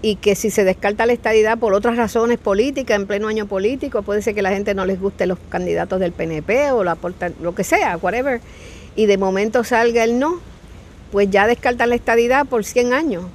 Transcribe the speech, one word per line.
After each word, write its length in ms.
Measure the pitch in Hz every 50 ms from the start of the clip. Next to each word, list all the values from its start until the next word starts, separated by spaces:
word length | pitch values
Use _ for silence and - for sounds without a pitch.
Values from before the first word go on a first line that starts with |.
Y 140 | - 220 202
que 200 | - - 208 196
si 140 | - - 214
se 140 | - 226 202
descarta 420 | 185 185 - - 202 208 208 226
la 80 | 233 240
estadidad 440 | 233 - 226 220 220 214 214 233
por 160 | 226 240 214 190
otras 240 | 202 208 240 233
razones 400 | 240 233 208 - 233 226 233 240
políticas, 600 | 226 - 220 196 196 240 285 277 285 254 - 214
en 100 | 202 196
pleno 200 | 196 214 208 214
año 200 | 214 214 220 208
político, 540 | 202 208 190 190 220 269 262 302 277 - 220
puede 200 | 202 - 202 214
ser 120 | 196 233 202
que 60 | 208
la 100 | 196 185
gente 220 | 202 196 202 208 202
no 120 | 196 185
les 140 | 185 196 180
guste 260 | 190 196 196 - 190
los 120 | 180 180 - - -
candidatos 500 | - 175 180 175 170 170 170 185 190 185
del 120 | 190 170
P 120 | 175 - 165
N 180 | 165 160 151
P 300 | 151 190 214 262 294 285
o 120 | 262 226 190
la 120 | 175 165
porta-, 360 | - - 175 180 - 175 175 156 -
lo 120 | 156 175 175
que 100 | - 190
sea, 340 | - 320 403 381 226 175
whatever, 440 | 165 190 180 202 247 262 285 247 233 - - - - - - - - - - -
y 120 | - 220
de 100 | 202 196
momento 460 | 190 196 190 190 190 208 220 214 247 226
salga 400 | - 247 226 233 240 233 233 226
el 160 | 233 233 247
no, 200 | 277 311 359 349 - - - - - - - - - - - - - -
pues 180 | - 202 202 196
ya 180 | 190 190 202
descartan 420 | 226 247 - - 254 247 240 240 240
la 60 | 240
estadidad 500 | 233 - 247 226 233 233 240 254 277 285
por 180 | 277 254 226 202
cien 300 | - - 247 247 247 247
años 320 | 285 330 302 202 170 180 180